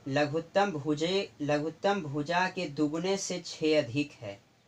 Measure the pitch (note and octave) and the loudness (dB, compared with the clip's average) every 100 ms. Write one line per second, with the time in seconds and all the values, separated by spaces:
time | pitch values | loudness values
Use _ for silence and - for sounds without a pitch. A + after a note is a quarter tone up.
0 | - C3+ D3 D#3 D#3+ G3 G3+ D#3 C#3 D3 | -2 0 2 0 0 2 2 0 -2 0
1 | E3 F#3+ G3 - D3 D3 D#3 D#3+ G3 G3+ | 0 0 -2 -4 0 0 -2 -2 0 0
2 | D3+ D3 C#3+ F3 F#3 F#3 F3 C#3+ D3+ D#3+ | -2 -4 0 0 0 -2 -4 0 0 0
3 | F3+ G3 - F3+ E3+ - D#3 D#3 B2 B2+ | 0 0 -2 -6 -8 -2 4 4 4 0
4 | D3 - G#2+ G2+ _ _ | -2 -6 -12 -12 _ _